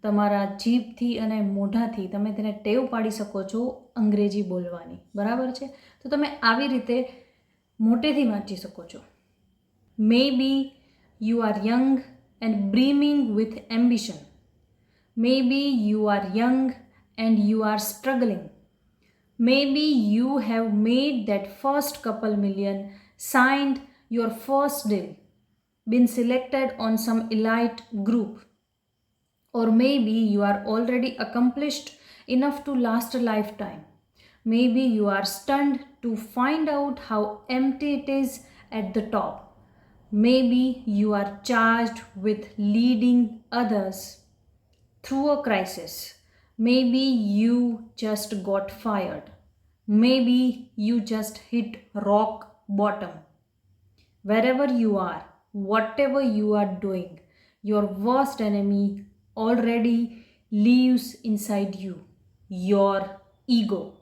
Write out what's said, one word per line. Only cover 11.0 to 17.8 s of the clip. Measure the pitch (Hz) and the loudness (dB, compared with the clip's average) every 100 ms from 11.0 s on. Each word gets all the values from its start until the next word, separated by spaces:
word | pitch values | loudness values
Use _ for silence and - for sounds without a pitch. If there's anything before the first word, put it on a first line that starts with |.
| _ _ | _ _
you | 220 233 | -2 0
are | 220 196 | 0 0
young | 208 247 269 262 - - _ _ | 0 2 2 0 -2 -20 _ _
and | 226 202 196 | -2 0 0
brimming | 208 269 285 294 294 233 | 2 4 4 2 2 2
with | 208 220 - - | 0 -2 -6 -4
ambition. | 226 247 226 - 151 - _ _ _ _ _ _ _ _ - | 2 4 2 -2 -12 -18 _ _ _ _ _ _ _ _ -2
Maybe | 233 269 247 277 | 2 4 2 2
you | 285 247 208 214 208 | 0 0 0 0 2
are | 202 196 | 0 0
young | 208 240 262 262 - - _ _ - | 0 2 2 0 -4 -20 _ _ -4
and | 226 214 | 2 4
you | 208 220 | 4 2
are | 214 | 2
struggling. | 214 | 0